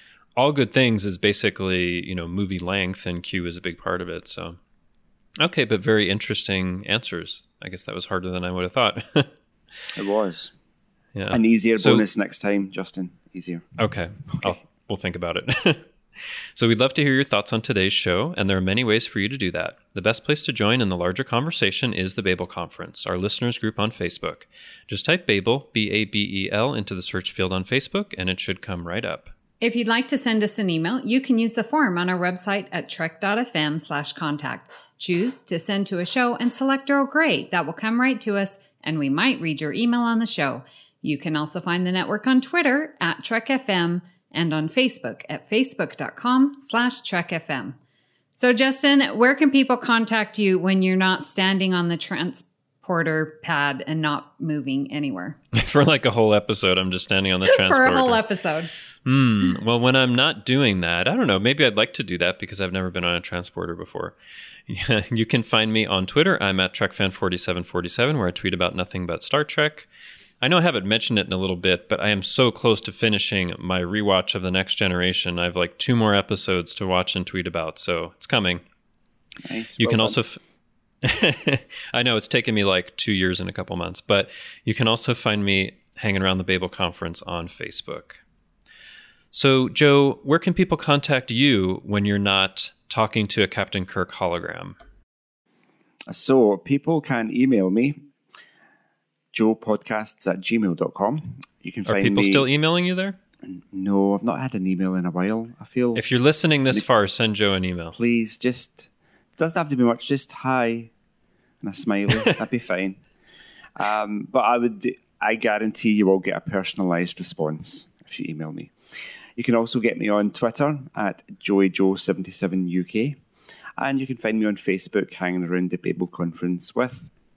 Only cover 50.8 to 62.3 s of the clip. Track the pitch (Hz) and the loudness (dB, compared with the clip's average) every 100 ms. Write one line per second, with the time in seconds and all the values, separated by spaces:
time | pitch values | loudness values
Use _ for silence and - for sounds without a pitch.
50.8 | 185 190 190 185 - - 190 190 190 180 | 4 4 2 2 -2 0 2 2 0 0
51.8 | 170 170 - 175 180 - - _ _ _ | 0 -2 -4 -4 -4 -6 -12 _ _ _
52.8 | - 170 160 156 156 - - 147 143 131 | -4 -2 0 0 -2 -8 -4 0 0 -2
53.8 | - 160 156 147 - _ 156 151 135 135 | -4 -2 0 -2 -8 _ -4 -4 -2 -2
54.8 | 139 147 143 92 98 - _ 113 - 147 | -2 -4 -6 -6 -10 -12 _ 0 4 4
55.8 | 147 139 123 113 110 104 - 104 95 92 | 6 4 2 4 6 6 2 0 4 4
56.8 | 92 90 - 95 95 92 95 539 92 269 | 2 -2 0 2 2 2 4 6 6 6
57.8 | 254 269 254 226 220 190 170 156 165 - | 6 4 4 2 0 -4 -2 -4 -6 -12
58.8 | - - 127 135 127 104 92 92 107 120 | -18 -8 2 4 4 4 2 2 2 4
59.8 | 123 131 127 123 151 107 127 131 123 95 | 4 4 4 2 2 -2 0 4 4 2
60.8 | 85 85 123 233 175 95 113 143 127 104 | 0 2 2 2 2 4 2 4 4 4
61.8 | 117 - 98 87 87 | 0 0 -4 0 0